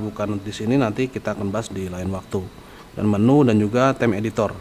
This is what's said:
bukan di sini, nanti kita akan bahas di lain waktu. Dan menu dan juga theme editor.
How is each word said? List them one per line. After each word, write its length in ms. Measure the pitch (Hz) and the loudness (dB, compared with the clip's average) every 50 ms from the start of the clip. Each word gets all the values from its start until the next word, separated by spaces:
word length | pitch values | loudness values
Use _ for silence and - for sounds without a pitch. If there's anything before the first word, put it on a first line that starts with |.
| 107 | -2
bukan 400 | 107 104 - 104 101 104 101 95 | -4 -6 -4 -4 -4 -4 -6 -6
di 80 | 107 | -8
sini, 240 | 101 - 107 107 127 | -8 -6 -2 0 2
nanti 320 | 139 131 110 104 117 131 | 2 2 0 0 -2 -4
kita 320 | 127 - 107 - 107 104 98 | -4 -4 -6 -6 -6 -6 -4
akan 160 | 104 101 98 | -4 -4 -4
bahas 160 | 107 - - | -4 -6 -6
di 160 | 98 95 95 | -8 -8 -8
lain 240 | 92 87 90 92 95 | -8 -6 -6 -6 -4
waktu. 320 | 95 92 92 - - 101 92 - - - - - - - - - - - | -6 -6 -8 -6 -6 -6 -6 -6 -14 -18 -20 -20 -20 -20 -20 -16 -8 -2
Dan 80 | 101 | 0
menu 400 | 104 104 101 107 120 139 147 147 | 2 2 4 4 6 6 6 6
dan 80 | 120 110 | 6 4
juga 400 | 107 104 104 110 123 127 135 131 | 4 2 2 2 2 2 2 2
theme 240 | - 127 117 98 98 | 2 0 0 0 0
editor. 320 | 107 110 104 - 107 95 87 92 | -2 -4 -2 0 -2 -2 -2 -8